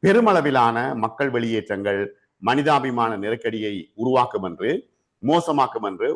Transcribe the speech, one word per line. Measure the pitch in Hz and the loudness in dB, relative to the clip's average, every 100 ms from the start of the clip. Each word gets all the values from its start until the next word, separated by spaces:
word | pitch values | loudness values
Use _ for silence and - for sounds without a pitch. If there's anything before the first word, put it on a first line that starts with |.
பெருமளவிலான | 185 214 226 180 147 131 117 117 131 127 | 2 4 4 4 4 4 2 2 -2 -2
மக்கள் | 110 - 139 | -4 -2 -2
வெளியேற்றங்கள், | 120 117 110 104 98 101 101 101 - _ _ | -2 -2 -2 -2 -4 -2 -2 -4 -8 _ _
மனிதாபிமான | 98 131 143 143 131 120 113 104 | -2 0 2 2 0 -2 -2 -2
நெருக்கடியை | 101 113 117 110 107 98 - | -4 -4 -4 -4 -6 -6 -10
உருவாக்கும் | - 123 127 120 104 | -6 0 2 2 -2
என்று, | 92 85 107 190 - _ _ _ | -6 -4 -2 -4 -6 _ _ _
மோசமாக்கும் | 120 165 170 147 127 113 104 | 0 2 2 0 0 -2 -6
என்று | 92 120 | -4 -4